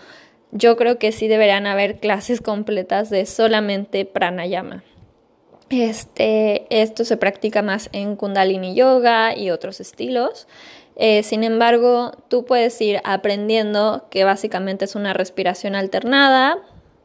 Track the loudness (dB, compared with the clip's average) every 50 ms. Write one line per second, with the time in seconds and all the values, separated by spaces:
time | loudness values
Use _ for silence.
0 | -18 -20 -20 -20 -20 _ _ _ _ _ -2 2 4 4 4 4 2 0 0 0
1 | 0 -2 -2 0 0 2 4 4 4 4 4 2 0 -2 0 0 0 -2 -2 -2
2 | -2 -2 -2 -2 -2 -4 -4 -4 -4 -4 -4 -4 -4 -4 -4 -4 -2 -2 -2 -2
3 | -2 0 -2 -2 -2 -2 0 2 2 4 2 2 0 -2 -4 -4 -6 -4 -4 -6
4 | -4 -4 -4 -2 -2 -2 -2 -4 -6 -6 -6 -6 -8 -10 -14 -18 -20 _ _ _
5 | -20 _ _ _ _ _ _ _ _ _ _ _ _ -4 -2 0 0 0 -2 -6
6 | -12 -10 -4 -2 0 2 2 2 2 2 0 -2 -2 0 0 2 2 0 0 -4
7 | -2 -2 0 0 0 -2 -2 -2 -4 -4 -2 -2 -2 -2 -4 -6 -6 -10 -10 -8
8 | -8 -8 -6 -6 -6 -2 0 2 2 2 0 -2 -4 -2 0 2 4 4 4 4
9 | 4 4 4 4 2 0 -2 -2 -4 -4 -4 -4 -6 -10 -12 -14 -16 -16 -12 -10
10 | -6 -4 -2 -2 -2 -4 -6 -10 -18 _ -20 -20 -20 -20 -20 -20 -20 _ -4 0
11 | 2 4 4 4 2 0 -2 -2 0 0 2 2 4 4 4 4 4 4 4 2
12 | 0 -4 -8 -14 _ -2 -2 -2 0 2 2 2 2 0 0 -2 -2 -2 -2 -2
13 | -2 -4 -4 -2 -2 -2 -2 -2 -2 0 0 0 0 0 0 0 0 0 0 -4
14 | -6 -4 0 2 2 2 2 0 -2 -6 -4 -4 -4 -4 -4 -4 -6 -6 -6 -6
15 | -4 -4 -2 -4 -4 -4 -4 -4 -2 -2 -2 -4 -6 -6 -4 -4 -4 -4 -4 -4
16 | -2 0 2 4 4 4 4 4 4 2 0 -2 -6 _ -20 -20 _ _ _ _